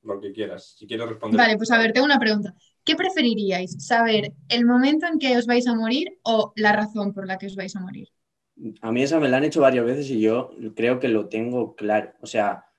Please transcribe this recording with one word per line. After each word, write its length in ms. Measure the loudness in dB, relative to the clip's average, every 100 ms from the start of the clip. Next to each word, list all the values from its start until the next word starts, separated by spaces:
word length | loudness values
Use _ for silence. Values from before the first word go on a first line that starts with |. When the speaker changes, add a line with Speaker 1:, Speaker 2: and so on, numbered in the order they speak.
Speaker 1:
Lo 160 | -10 -10
que 120 | -10
quieras. 440 | -8 -8 -10 -16 _
Si 80 | -12
quieres 220 | -8 -8
responder. 280 | -8 0 2
Speaker 2:
Vale, 200 | 4 2
pues 140 | 2
a 60 | 2
ver, 140 | 4
tengo 120 | 2 4
una 140 | 4
pregunta. 340 | 2 0 -4 -10 _ _
¿Qué 120 | -2 -2
preferiríais? 800 | -2 0 0 0 0 -2 -4 -10 0
¿Saber 480 | 2 4 2 -2 -8 -4
el 160 | 2 4
momento 420 | 4 4 2 0
en 100 | -2
que 200 | 2 2
os 80 | 2
vais 180 | 2 2
a 80 | 0
morir 440 | 0 -2 -2 -6
o 280 | 0 0 0 2
la 160 | 2
razón 400 | 2 0 -4 -4
por 120 | -6 -8
la 120 | -8
que 100 | -8
os 80 | -10
vais 200 | -10 -10
a 40 |
morir? 300 | -12 -14 -18 _ _ _ _ -16 -14 -10
Speaker 3:
A 100 | -4
mí 100 | -2
esa 160 | 0 2
me 100 | 2
la 80 | 2
han 80 | 2
hecho 160 | 4
varias 240 | 4 4 0
veces 240 | -2 -4
y 100 | 0
yo 320 | 2 0 -2 -10 -12 -2
creo 240 | 0 0
que 80 | 0
lo 220 | 0 -2
tengo 460 | -4 -4 -4 -4 -6
claro. 360 | -2 -2 -2 -12
O 60 | -6
sea, 380 | -2 -2 -4 -12